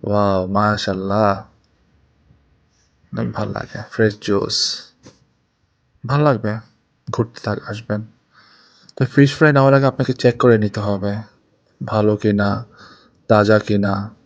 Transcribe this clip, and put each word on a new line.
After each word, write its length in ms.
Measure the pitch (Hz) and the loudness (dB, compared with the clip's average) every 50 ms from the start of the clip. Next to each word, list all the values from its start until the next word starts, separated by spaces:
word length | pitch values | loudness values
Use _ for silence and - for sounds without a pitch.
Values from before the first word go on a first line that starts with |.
| - | -6
ওয়াও, 420 | 104 104 104 104 101 98 95 92 | -2 -2 0 0 0 0 -2 -2
মাশাআল্লাহ, 960 | 92 98 101 104 104 107 104 - - 98 92 95 98 98 104 110 101 98 95 113 _ _ _ _ _ _ _ _ _ _ _ _ _ _ _ _ _ _ _ _ _ _ _ _ _ _ _ _ _ _ _ _ _ - 120 | -2 -2 0 0 0 0 -2 -4 -6 -6 -6 -4 -4 -2 0 2 0 0 -2 -6 _ _ _ _ _ _ _ _ _ _ _ _ _ _ _ _ _ _ _ _ _ _ _ _ _ _ _ _ _ _ _ _ _ -10 -8
অনেক 140 | 113 113 113 | -8 -6 -6
ভাল 160 | - 110 101 98 | -6 -6 -6 -6
লাগে। 300 | - - - - - 107 - | -10 -10 -12 -14 -16 -16 -14
ফ্রেশ 280 | - - 113 110 104 107 | -2 0 0 0 0 -2
জুস, 640 | - - 101 98 - - - - - - - - - _ _ _ _ - _ _ _ _ _ _ _ _ _ _ _ _ _ _ _ _ _ _ _ | -4 -2 -2 0 0 -2 -4 -4 -4 -6 -6 -10 -14 _ _ _ _ -20 _ _ _ _ _ _ _ _ _ _ _ _ _ _ _ _ _ _ _
ভাল 160 | 120 131 143 151 | -4 -2 0 2
লাগবে, 360 | 151 135 110 113 110 107 110 - _ _ _ _ _ _ _ _ - | 2 2 0 -2 -6 -6 -6 -10 _ _ _ _ _ _ _ _ -10
ঘুরতে 300 | - - 117 113 - - - | -4 -4 -4 -4 -4 -10 -6
থাক-, 200 | - 104 95 - | -6 -6 -6 -8
আসবেন। 360 | - 107 107 113 _ 107 107 107 110 _ _ _ _ _ _ _ _ _ _ _ _ _ _ _ _ - | -12 -14 -14 -8 _ -6 -6 -6 -10 _ _ _ _ _ _ _ _ _ _ _ _ _ _ _ _ -6
তো 100 | - 135 | -4 -4
ফিশ 280 | 123 - - 139 139 - | 0 4 4 4 4 4
ফ্রাই 180 | - 160 156 147 | 2 2 4 4
নেওয়ার 220 | 139 135 135 135 | 6 4 6 4
আগে 120 | 139 135 | 4 2
আপনাকে 260 | 135 123 - 135 - 127 | 2 0 -2 -4 -4 -4
চেক 260 | - - 123 120 120 | 0 2 0 2 4
করে 200 | - 123 117 110 | 4 4 4 4
নিতে 220 | 107 104 98 107 | 2 0 -4 -4
হবে, 360 | 104 104 101 98 98 101 101 107 107 - _ _ _ _ _ _ _ _ _ _ - | -4 -4 -4 -4 -4 -6 -6 -6 -10 -12 _ _ _ _ _ _ _ _ _ _ -12
ভালো 320 | - - 110 104 107 107 | -4 -2 0 2 2 0
কিনা, 480 | 104 - 107 104 101 101 101 101 110 117 - _ - - - - _ _ _ _ _ _ _ | 2 2 0 2 2 0 0 -2 -4 -6 -12 _ -20 -20 -20 -20 _ _ _ _ _ _ _
তাজা 300 | 117 107 104 101 107 107 | 2 4 4 4 4 2
কিনা। 520 | 104 - 104 104 101 101 98 98 101 110 - _ _ | 2 0 -2 -2 0 -2 -2 -4 -6 -10 -12 _ _